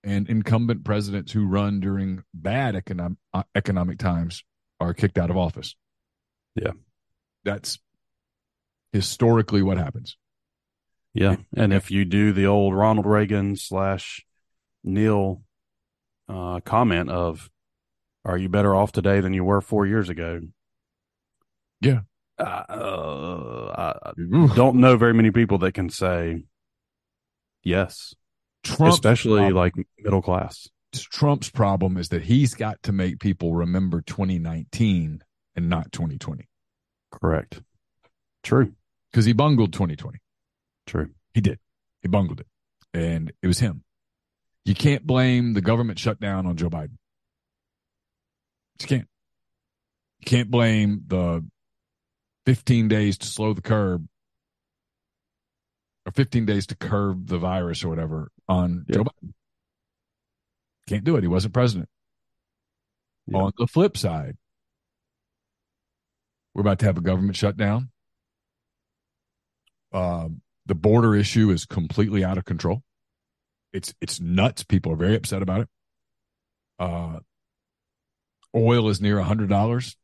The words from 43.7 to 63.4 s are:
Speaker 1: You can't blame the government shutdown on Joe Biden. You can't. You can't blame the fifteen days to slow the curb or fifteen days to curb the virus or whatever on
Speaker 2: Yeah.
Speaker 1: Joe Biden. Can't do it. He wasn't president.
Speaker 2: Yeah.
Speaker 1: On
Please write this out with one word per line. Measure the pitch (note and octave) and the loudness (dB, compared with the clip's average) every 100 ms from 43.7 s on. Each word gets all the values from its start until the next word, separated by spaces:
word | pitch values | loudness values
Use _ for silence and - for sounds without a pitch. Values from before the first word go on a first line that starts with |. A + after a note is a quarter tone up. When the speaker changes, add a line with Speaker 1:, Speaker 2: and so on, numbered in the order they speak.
| D#2 _ _ _ _ _ _ _ _ - | -4 _ _ _ _ _ _ _ _ -4
Speaker 1:
You | F#2+ | 2
can't | D3+ C#3+ D3+ | 2 2 2
blame | B2+ B2+ B2 A#2+ | 2 4 4 2
the | G#2 | 0
government | F#2 A#2 A#2 F#2 | 2 0 0 -2
shutdown | A#2 G#2+ G#2 F#2+ F#2 | -4 -4 -4 -2 -2
on | E2 | -2
Joe | E2+ | -4
Biden. | E2 D2+ - _ _ _ _ _ _ _ _ _ _ _ _ _ _ _ _ _ _ | -4 -10 -16 _ _ _ _ _ _ _ _ _ _ _ _ _ _ _ _ _ _
You | - | -4
can't. | C3 - _ _ _ _ _ _ _ _ _ _ _ | -4 -4 _ _ _ _ _ _ _ _ _ _ _
You | - | 0
can't | B2 A2 | 0 2
blame | A#2+ A#2 G#2+ G#2 G2+ D#2+ | 2 2 4 2 -2 -4
the | F#2 F2 E2 D#2+ _ _ _ _ _ _ _ _ _ - | -2 0 -2 -6 _ _ _ _ _ _ _ _ _ 0
fifteen | B2+ - A#2+ A2 | 0 2 2 4
days | G#2+ G#2 G2 | 2 2 -2
to | - | -8
slow | - A2 | -6 -4
the | F#2+ | -4
curb | F#2 A2 G2 F2+ D#2+ _ _ _ _ _ _ _ _ _ _ _ _ _ _ _ _ _ _ _ - | -2 0 0 -2 -6 _ _ _ _ _ _ _ _ _ _ _ _ _ _ _ _ _ _ _ -6
or | |
fifteen | - C3+ A#2+ G#2+ | -2 0 0 0
days | G2+ F#2+ | 0 -2
to | - | -10
curb | - G#2 G2+ F#2 F#2 | -4 -2 0 -4 -4
the | F2+ | -4
virus | F2+ F#2 F2 E2 | -2 -2 -4 -6
or | F2 | -6
whatever | D#2+ D#2+ D#2 D2 _ - | -6 -6 -8 -10 _ -2
on | F2+ F2+ F2 D2+ | 0 0 -4 -2
Speaker 2:
Yeah. | - | -2
Speaker 1:
Joe | A#2 | -2
Biden. | _ - - _ _ _ _ _ _ _ _ _ _ _ _ _ _ - | _ -20 -20 _ _ _ _ _ _ _ _ _ _ _ _ _ _ -6
Can't | G#2 | -4
do | G2 D3 | 0 0
it. | |
He | F2+ | 2
wasn't | F#2 G#2 B2 | 0 0 0
president. | B2 G2 - _ _ _ _ _ _ _ _ _ _ _ _ _ - | 0 -2 -10 _ _ _ _ _ _ _ _ _ _ _ _ _ -6
Speaker 2:
Yeah. | |
Speaker 1:
On | F#2+ | -2